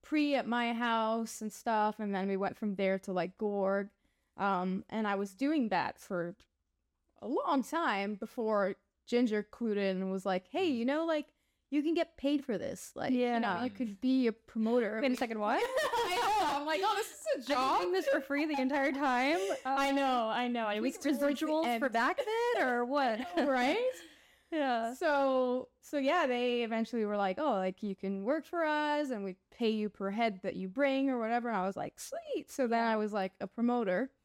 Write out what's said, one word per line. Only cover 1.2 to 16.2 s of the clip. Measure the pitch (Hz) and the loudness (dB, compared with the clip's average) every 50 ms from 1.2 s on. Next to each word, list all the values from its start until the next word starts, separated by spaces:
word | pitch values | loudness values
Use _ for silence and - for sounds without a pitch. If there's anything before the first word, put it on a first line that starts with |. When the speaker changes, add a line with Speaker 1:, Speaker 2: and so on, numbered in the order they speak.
| 226 226 - - | -2 -4 -8 -8
Speaker 1:
and | 220 214 | -8 -8
stuff. | - - - 240 226 214 208 214 214 - | -8 -6 -2 0 2 4 2 2 2 -2
And | 220 208 196 | -4 -2 0
then | 185 190 | 0 0
we | 196 196 | 0 0
went | 190 196 - - | 0 0 -2 -2
from | - 226 208 196 | -2 -4 -4 0
there | 190 196 190 190 196 | 2 2 2 2 0
to, | - - 185 | -2 -2 -2
like, | 180 170 180 - | -2 -2 -2 -4
Gorg. | - 220 208 202 202 190 196 196 196 202 202 _ _ _ _ _ _ _ _ _ | -4 -4 -2 0 2 2 2 2 0 0 -4 _ _ _ _ _ _ _ _ _
Um, | - 196 202 196 180 185 190 185 190 - - | -2 0 0 0 0 0 0 -2 -4 -4 -6
and | - 220 220 | -4 -2 -2
I | 208 202 | 0 0
was | 196 202 202 196 | -2 -2 -6 -4
doing | - 269 285 320 311 240 214 | -2 -2 0 2 2 0 2
that | 190 170 139 - - | 0 0 -2 -2 -8
for | - - - 196 175 170 175 190 _ - _ _ _ _ _ _ _ _ _ _ _ _ _ _ - | -10 -10 -6 -4 -4 -4 -4 -8 _ -20 _ _ _ _ _ _ _ _ _ _ _ _ _ _ -12
a | - | -8
long | 208 269 415 587 - 302 277 233 | -4 -2 -2 0 0 0 0 0
time | - - 330 339 269 214 196 202 202 214 | -2 -2 -2 0 0 0 0 -2 -4 -6
before | 196 233 214 - - 226 220 220 202 202 190 196 _ _ _ _ _ _ | -8 -10 -10 -6 -4 -2 0 2 2 2 0 -2 _ _ _ _ _ _
Ginger | - 233 240 254 226 214 208 208 _ | -2 2 2 2 4 2 0 -2 _
clued | - - 240 226 208 | -8 -4 -2 -2 0
in | 202 202 196 190 185 190 | 0 0 0 0 0 -2
and | 190 | -2
was | 190 190 185 | -4 -2 -2
like, | 196 190 185 - _ | 0 -2 -2 -4 _
"Hey, | - 330 381 | -2 0 0
you | 339 269 226 233 | 2 0 0 0
know, | 254 285 311 330 | 0 0 0 0
like, | 330 320 302 294 _ _ _ _ _ _ _ _ _ | 0 0 -2 -2 _ _ _ _ _ _ _ _ _
you | 269 302 | -2 0
can | 277 320 330 | 2 2 2
get | 349 330 - _ | 2 0 -2 _
paid | - - 277 294 285 269 | -2 0 2 2 2 0
for | - 214 - | -2 -4 -2
this. | - - - - - - - | -2 -4 -6 -8 -12 -14 -8
Like, | - - - | -6 -2 0
you | 254 247 | 2 2
Speaker 2:
Yeah. | 247 240 240 233 | 2 2 2 0
Speaker 1:
know, | 233 208 185 175 240 | 0 0 -2 -2 -2
you | 254 | -4
could | - - 254 220 202 - | -4 -4 -6 -6 -6 -2
be | - 254 262 262 254 | 0 2 2 4 2
a | 226 | 2
promoter." | 220 - _ - - 226 220 220 240 247 233 196 214 220 | 0 -2 _ -8 -4 -2 0 2 2 2 2 2 -2 0
Speaker 2:
Wait | 285 262 | 0 0
a | 254 | 0
second, | - 247 226 226 214 | 0 -2 -4 -2 -2
what? | 208 208 247 359 | 0 0 0 0
Speaker 1:
<laughs> | 466 523 523 539 622 523 - | 0 0 0 0 0 0 0
I | 453 466 370 359 | 0 0 0 0
know. | 480 | 0